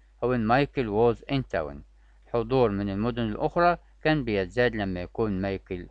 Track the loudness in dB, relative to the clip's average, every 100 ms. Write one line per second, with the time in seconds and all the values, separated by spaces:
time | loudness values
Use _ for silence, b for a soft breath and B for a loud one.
0 | _ -4 -2 0 2 2 2 -2 -2 2
1 | 2 2 -2 -4 -2 -4 -4 -8 -16 _
2 | _ _ -6 -4 0 2 2 2 -2 -2
3 | -2 -2 -4 -2 -2 2 2 2 _ _
4 | 0 0 0 0 0 2 0 2 -2 -4
5 | -6 -2 -2 0 -2 -4 -6 -8 -6